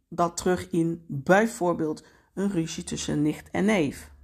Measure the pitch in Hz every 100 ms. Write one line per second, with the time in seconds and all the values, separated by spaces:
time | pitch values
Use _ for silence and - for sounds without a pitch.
0 | - 170 170 - 185 180 - 170 165 170
1 | - 143 156 190 226 - 175 170 156 151
2 | - - _ 185 196 180 160 - - 151
3 | - 147 151 - - - 196 208 139 -
4 | - -